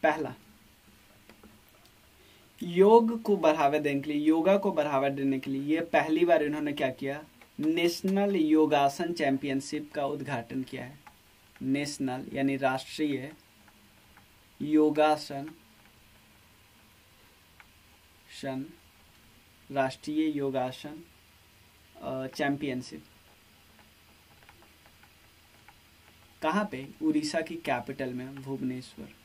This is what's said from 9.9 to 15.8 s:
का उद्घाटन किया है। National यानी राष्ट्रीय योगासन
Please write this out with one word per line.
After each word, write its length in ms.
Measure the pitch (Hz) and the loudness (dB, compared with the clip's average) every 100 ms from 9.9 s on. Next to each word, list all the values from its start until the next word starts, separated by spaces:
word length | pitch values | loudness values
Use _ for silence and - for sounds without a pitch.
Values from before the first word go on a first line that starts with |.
का 120 | 151 139 | -6 -4
उद्घाटन 580 | 147 139 131 117 131 | -4 -6 -8 -6 -8
किया 220 | 131 131 127 | -8 -10 -12
है। 140 | 143 - - _ _ _ - | -16 -20 -20 _ _ _ -10
National 640 | 131 139 143 - 135 127 135 | -4 -2 -2 -4 -4 -4 -6
यानी 240 | 139 135 139 | -2 -2 2
राष्ट्रीय 760 | 135 131 - - 151 135 135 151 _ - - _ - - - - - - _ _ | 0 0 -6 -4 -2 -2 -6 -16 _ -20 -20 _ -20 -20 -20 -20 -20 -20 _ _
योगासन 880 | 147 151 151 151 151 151 - 139 151 - - - | 2 4 4 4 4 2 -2 -10 -10 -16 -20 -20